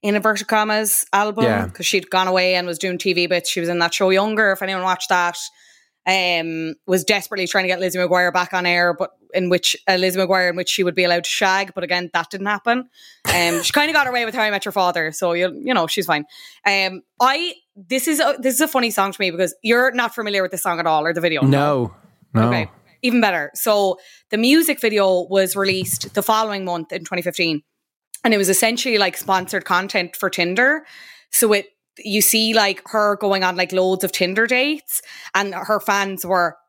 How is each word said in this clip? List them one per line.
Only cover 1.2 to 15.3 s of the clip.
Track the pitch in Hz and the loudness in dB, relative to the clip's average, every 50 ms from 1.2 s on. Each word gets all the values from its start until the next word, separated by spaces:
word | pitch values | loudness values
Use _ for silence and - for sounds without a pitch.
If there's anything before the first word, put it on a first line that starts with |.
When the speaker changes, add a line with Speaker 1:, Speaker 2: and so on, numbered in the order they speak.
| 208 214 208 214 226 | 0 0 0 0 2
Speaker 2:
Yeah. | - - 101 190 - | 2 2 0 -2 -4
Speaker 1:
'cause | 90 - 175 - | -8 -6 -4 0
she'd | - 196 175 - | 0 0 -2 0
gone | - 185 185 185 | 0 0 0 2
away | 185 185 180 185 185 | 2 2 2 2 2
and | 180 180 180 | 0 0 -4
was | 170 165 | -6 -4
doing | - 190 180 170 | -4 -4 -4 -2
T | - 196 175 | -2 0 0
V | 175 175 | 0 0
bits. | 170 180 175 170 - | 0 0 -2 -2 -2
She | - 190 | -4 -4
was | 170 170 | -2 -2
in | 175 175 | 0 0
that | 170 170 - | 0 0 0
show | - 202 185 | 0 2 2
Younger, | 190 190 202 214 214 214 220 202 | 4 2 2 0 0 2 2 2
if | 190 - | 2 0
anyone | 202 190 190 185 185 | -2 -6 -4 -2 -2
watched | 185 185 185 - - | -2 -2 -2 0 0
that. | 190 180 175 175 170 - - - _ _ _ _ _ _ _ _ _ _ _ | 0 2 2 0 -4 -6 -12 -14 _ _ _ _ _ _ _ _ _ _ _
Um, | 180 190 190 185 180 175 170 165 165 165 160 160 160 160 _ _ | 0 0 2 2 2 0 0 -2 -4 -4 -6 -6 -6 -8 _ _
was | - 185 185 151 | 0 0 0 2
desperately | - 214 202 180 - 220 196 185 175 | 2 0 0 0 -6 -6 -4 -4 -2
trying | - 202 185 | 0 -2 0
to | 180 | 0
get | 185 175 | -2 -2
Lizzie | 185 185 175 185 | -2 -4 -2 -2
McGuire | 180 170 180 180 180 180 | 0 2 2 2 2 2
back | - 180 180 175 - | 0 0 -2 0 -2
on | 185 180 180 | -2 0 0
air, | 175 175 175 175 170 | 2 2 2 0 0
but | - 190 - _ _ _ _ - | -2 -4 -8 _ _ _ _ -4
in | 180 185 180 | -2 0 2
which, | 180 175 - - - - _ - | 0 2 2 0 -4 -2 _ 0
uh, | 190 | 0
Lizzie | 185 185 190 180 185 | 2 2 0 0 0
McGuire | 190 170 190 185 180 180 | 0 2 2 2 2 0
in | 175 | -2
which | 180 180 - | -4 -4 -4
she | - - 190 | -2 0 0
would | 180 165 | 0 0
be | 185 180 | 0 2
allowed | 175 175 175 170 | 2 2 0 0
to | - | -4
shag, | - - 208 190 190 196 196 185 - | -2 0 0 2 2 0 -2 -4 -6
but | - 175 | -10 -4
again, | 180 180 180 180 165 - | -4 -4 -4 -4 -2 -4
that | 175 165 - | -4 -4 -4
didn't | - 190 196 | -8 -8 -4
happen. | 202 208 202 _ 233 233 247 254 247 _ - - - - _ _ - - | -4 -4 -2 _ 0 0 0 -2 -8 _ -20 -20 -20 -20 _ _ 0 2
Um, | 180 175 170 170 170 165 | 2 2 2 0 0 -2
she | - - | 0 2
kinda | 294 294 311 | 2 2 2
got | 320 302 285 | 2 2 2
away | 262 247 247 233 | 2 0 -2 -2
with | 220 214 | -2 -2
How | 254 214 | -2 0
I | 214 | 0
Met | 208 196 - | 0 -2 -4
Your | 208 185 | -4 0
Father, | 202 185 180 175 170 160 156 156 | 0 2 2 2 0 -2 -4 -4
so | - 190 175 | -2 -2 0